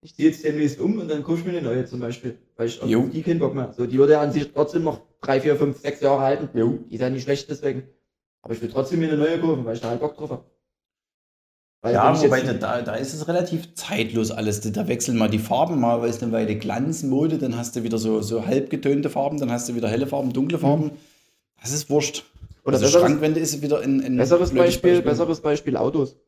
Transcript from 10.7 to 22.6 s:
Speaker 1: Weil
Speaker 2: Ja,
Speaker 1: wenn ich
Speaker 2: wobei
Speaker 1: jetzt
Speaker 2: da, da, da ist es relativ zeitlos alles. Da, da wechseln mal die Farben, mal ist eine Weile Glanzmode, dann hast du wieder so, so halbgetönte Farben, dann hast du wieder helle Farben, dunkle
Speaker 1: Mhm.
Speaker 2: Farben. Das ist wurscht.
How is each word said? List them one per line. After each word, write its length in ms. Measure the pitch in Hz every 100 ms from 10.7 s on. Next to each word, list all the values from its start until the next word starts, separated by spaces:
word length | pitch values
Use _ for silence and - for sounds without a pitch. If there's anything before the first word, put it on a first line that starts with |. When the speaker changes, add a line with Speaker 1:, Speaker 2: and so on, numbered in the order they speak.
| _ _ _ _ _ _ _ _ _ _ _
Speaker 1:
Weil 120 | 113
Speaker 2:
Ja, 140 | 117 117
Speaker 1:
wenn 80 | 156
ich 80 | 147
Speaker 2:
wobei 140 | 131
Speaker 1:
jetzt 220 | 127 113
Speaker 2:
da, 140 | 104 120
da, 40 |
da 140 | 117 110
ist 180 | 131
es 140 | 151 156
relativ 460 | 175 175 165 - -
zeitlos 560 | - 208 110 110 110
alles. 300 | 110 107 104
Da, 80 | 110
da 180 | 104 110
wechseln 300 | 120 - 110
mal 120 | 107
die 100 | 104
Farben, 400 | 110 117 165 160
mal 200 | 120 117 120
ist 160 | 110
eine 80 | 120
Weile 240 | 110 107 104
Glanzmode, 800 | 107 110 143 165 143 131 160 156
dann 200 | 131 117
hast 180 | 120 127
du 80 |
wieder 140 | 113 113
so, 240 | 110 110
so 240 | 104 113 110
halbgetönte 640 | 131 135 143 139 139 143
Farben, 280 | - 139 147
dann 120 | 131
hast 160 | 120 120
du 80 | 120
wieder 140 | 113
helle 180 | 113 135
Farben, 240 | 143 135
dunkle 240 | 127 143 165
Speaker 1:
Mhm. 40 |
Speaker 2:
Farben. 300 | 139 151 151 - _ _ _ _ _ _
Das 100 | 120
ist 160 | 147 147
wurscht. 340 | 143 151 - - - - -